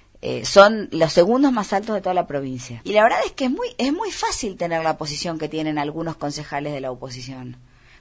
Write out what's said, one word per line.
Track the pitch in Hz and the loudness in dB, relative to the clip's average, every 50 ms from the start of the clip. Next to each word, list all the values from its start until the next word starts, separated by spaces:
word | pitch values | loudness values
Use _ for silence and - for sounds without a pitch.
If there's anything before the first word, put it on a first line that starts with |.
| _ _ _ - - | _ _ _ -10 -8
eh, | 117 127 123 110 | -6 -6 -4 -2
son | - - 202 196 208 220 220 190 - - | 4 8 10 10 10 8 2 -4 -4 0
los | 160 160 156 - | 2 2 2 6
segundos | - 175 190 233 262 285 285 247 | 4 4 6 6 4 4 4 2
más | 233 196 - - | 2 -2 -2 -2
altos | 196 208 226 220 | -2 -2 -2 -4
de | 202 | -4
toda | 190 185 180 | -2 0 0
la | 180 165 - | 0 0 -2
provincia. | 143 143 135 135 131 127 123 - 120 117 - | -2 -6 -6 -6 -8 -8 -10 -12 -14 -12 -6
Y | 180 202 | 0 4
la | 208 214 | 6 6
verdad | 233 - - 539 | 6 4 2 -2
es | 415 - | -4 -4
que | - 277 | -4 -2
es | 247 | -2
muy, | 262 403 494 494 - | -2 -2 -4 -6 -4
es | - 233 269 294 | -2 -2 -2 0
muy | 370 494 392 - | -2 -4 -6 -6
fácil | - - 453 381 - - 208 185 | -4 -4 -4 -4 -4 -6 -6 -6
tener | - 180 170 170 165 160 | -4 -4 -2 -2 0 0
la | 160 156 | 0 -2
posición | 156 165 151 147 147 - 175 165 | -2 -4 -8 -8 -6 -6 -6 -6
que | 156 156 151 | -6 -6 -6
tienen | 156 156 156 156 151 151 | -4 -4 -4 -2 -2 -2
algunos | 147 147 151 160 170 165 151 | -2 -4 -4 -6 -6 -6 -6
concejales | - - 147 147 151 151 - - 143 147 151 147 | -6 -6 -6 -6 -8 -10 -8 -8 -6 -6 -6 -6
de | 139 | -6
la | 131 131 127 | -6 -8 -8
oposición. | 123 - 135 123 127 123 123 135 127 127 123 123 - - - _ _ _ - - - | -8 -10 -14 -12 -12 -12 -14 -14 -14 -14 -16 -16 -18 -20 -20 _ _ _ -20 -20 -10